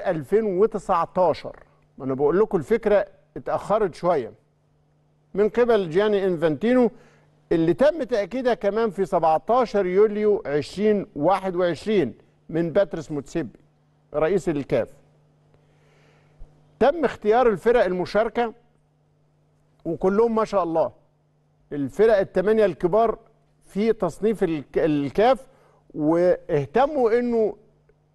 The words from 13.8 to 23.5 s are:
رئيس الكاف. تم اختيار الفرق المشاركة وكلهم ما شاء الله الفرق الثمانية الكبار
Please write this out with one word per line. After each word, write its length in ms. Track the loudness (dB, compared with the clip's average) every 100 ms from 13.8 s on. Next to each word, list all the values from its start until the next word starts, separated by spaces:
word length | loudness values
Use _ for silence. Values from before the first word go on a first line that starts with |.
| _ _ _
رئيس 340 | -2 0 0 -2
الكاف. 400 | -4 -2 -2 -2 -10 _ _ _ _ _ _ _ _ _ _ _ _ _ -20 -20 _ _ 0
تم 260 | 2 2
اختيار 440 | -2 -2 0 2 2
الفرق 360 | 2 2 2
المشاركة 680 | 2 -2 -2 -2 -2 -2 -4 -6 _ _ _ _ _ _ _ _ _ _ _ _
وكلهم 500 | -8 -2 0 2 0
ما 100 | 0
شاء 180 | -2 -2
الله 300 | 0 0 -2 -6 _ _ _ _ _ _ -12
الفرق 460 | -8 -4 2 2 2
الثمانية 460 | 0 -2 0 2
الكبار 540 | 0 0 0 0 0 -2 _ _ _